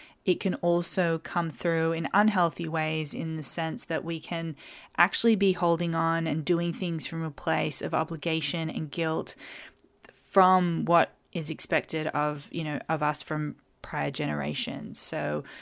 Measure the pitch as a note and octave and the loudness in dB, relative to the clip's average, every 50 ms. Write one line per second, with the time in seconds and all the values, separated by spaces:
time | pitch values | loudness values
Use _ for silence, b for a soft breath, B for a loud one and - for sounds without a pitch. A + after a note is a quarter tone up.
0 | B B B B - F#3+ F3 F3+ - F#3+ F3 - - F3 E3+ F3 E3+ - - F#3+ | B B B B 0 0 0 2 0 -2 0 0 2 2 4 4 2 2 0 2
1 | F3 E3 E3 D#3+ - - - F3 E3+ E3 - - - F3 E3 E3 D#3+ E3 E3 E3 | 2 2 0 -2 -4 -4 -2 -2 -2 -2 -4 -2 0 0 2 2 2 0 0 0
2 | E3 - - G3+ G#3+ G#3+ G3+ F#3+ F3 E3 - - E3+ D#3+ D#3+ D#3+ D#3 D#3 D#3+ D#3+ | -2 2 4 4 4 4 4 4 2 2 2 -2 -6 -4 -2 -2 -2 -2 -2 -2
3 | D#3 D3 - E3+ E3 D#3+ D#3+ D#3 D3 - - F3 E3 D#3+ D#3 - - - E3 D3+ | -4 -4 -4 -6 -4 -4 -4 -4 -4 -4 -4 -2 -2 -4 -4 -4 -4 -4 -4 -4
4 | - E3 E3 D#3 - - F3+ E3 E3 E3 C#3+ - B B B B B B B B | -2 -4 -6 -6 -6 -6 -6 -4 -4 -6 -6 -8 B B B B B B B B
5 | E3+ F#3 - - - A#3 A3 F#3 G3 F#3+ F3+ - F3 E3+ E3+ D#3+ F3 E3+ E3 E3 | 2 4 4 4 4 4 6 6 6 4 4 4 4 4 4 4 2 0 0 0
6 | E3 E3 E3 E3 E3 E3 F3 D#3+ C#3+ - E3+ E3+ F3 E3+ E3 - F3+ F3 E3 D#3+ | 0 2 0 0 0 0 -2 0 2 2 2 2 2 0 -2 -2 -4 -4 -4 -4
7 | D#3+ - E3 E3 D#3+ D#3 C#3 - - E3 D#3+ D#3+ D#3+ D3+ - - - D#3 - C#3 | -4 -6 -4 -4 -4 -6 -6 -4 -2 0 0 0 0 -2 -2 -4 -4 -2 0 0
8 | D#3 - E3 D3+ - E3+ D#3+ D#3+ D#3 - - E3 D#3+ D#3 - - D#3 C#3+ - E3+ | -2 -2 -4 -4 -2 -2 -2 -2 -2 -2 -2 -2 -4 -4 -4 -4 -6 -6 -4 -2
9 | E3 D#3+ D#3+ E3 - - - - B B B B B B B B _ _ _ _ | -2 0 0 -2 -2 -4 -8 -12 B B B B B B B B _ _ _ _
10 | - - - - - - - G3 F#3 F#3 F#3 F#3 F3+ F3 E3 D#3+ D#3 D#3 E3+ E3 | -20 -20 -20 -20 -10 0 4 6 8 8 8 6 4 4 2 0 2 4 4 4
11 | - - - _ _ _ - E3+ D3+ D3+ D#3+ - - - F#3 F3+ - - D#3 D#3 | 4 2 -2 _ _ _ -8 -6 -6 -6 -6 -6 -4 -2 -2 -2 -2 -2 -4 -4
12 | D#3 D3+ - D3 D3+ D3+ D3+ D3 - - - E3 D#3+ D3+ D3 - - - D#3+ D3 | -2 -2 -2 0 0 0 -2 -4 -8 -8 -6 -6 -4 -4 -4 -4 -4 -2 -2 0
13 | D3+ D3 D3+ - - - D#3 D3+ D3+ D3 - - _ _ _ _ - - - D3 | 0 0 0 -2 -2 -2 -2 -2 -2 -4 -6 -10 _ _ _ _ -12 -8 -6 -4
14 | D3 C#3+ C#3 - D3+ C#3+ D3 D3 C#3 D3+ D3 - - - - - - - - - | -4 -4 -2 -2 -4 -2 -2 -2 -4 -4 -4 -4 -6 -6 -6 -8 -8 -8 -6 -6
15 | - - D#3+ D#3 D3+ D3 D3+ D3+ C#3 B B B | -6 -4 -4 -4 -4 -2 -4 -4 -6 B B B